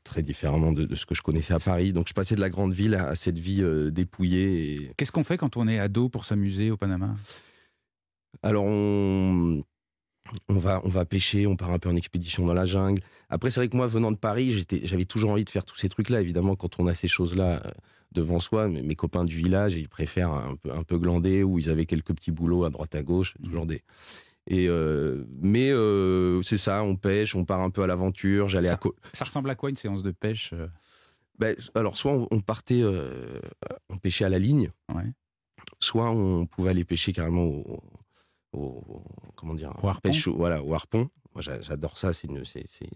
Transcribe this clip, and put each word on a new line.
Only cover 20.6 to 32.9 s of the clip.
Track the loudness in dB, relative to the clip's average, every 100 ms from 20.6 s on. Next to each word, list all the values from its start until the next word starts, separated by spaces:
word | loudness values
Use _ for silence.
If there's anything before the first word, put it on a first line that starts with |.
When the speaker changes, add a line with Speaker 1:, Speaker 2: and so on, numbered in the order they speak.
| -8
Speaker 1:
un | -6
peu | -2 0
glander, | 2 2 4 4
ou | 4 2
ils | 2
avaient | 0 0
quelques | -2 -2
petits | -4 -4
boulots | -2 2 2
à | 2
droite | -2 -6
à | -4
gauche, | 0 0 0 -4
Speaker 2:
Mmh. |
Speaker 1:
toujours | -8 -4 -4
des, | -6 _ -20 -18 -18 -20 _ -2
et, | 2 4
euh, | 2 2 2 0 -2 -8 -2
mais, | 2 4 4
euh, | 4 4 4 4 4 4 2
c'est | 0 0
ça, | 2 0
on | 0 0
pêche, | 2 2 0 0
on |
part | 0 0
un | 0
peu | 0
à | 0
l'aventure. | 2 0 0 2 2 2
J'allais | 2 2
Speaker 2:
Ça, |
Speaker 1:
à | 2
co- | -2 -4 -12
Speaker 2:
ça | -10
ressemble | -6 -4 -4
à |
quoi | -4 -6
une | -6
séance | -6 -4
de | -4
pêche, | -4 -4 -4 -6
euh ? | -8 -10 -12 _ -20 _ _ _ -2
Speaker 1:
Ben, | -2 -2 -4
alors, | -2 0 0
soit | 0
on, | 2 2
on | 0
partait, | 0 -4 0 2
euh, | 4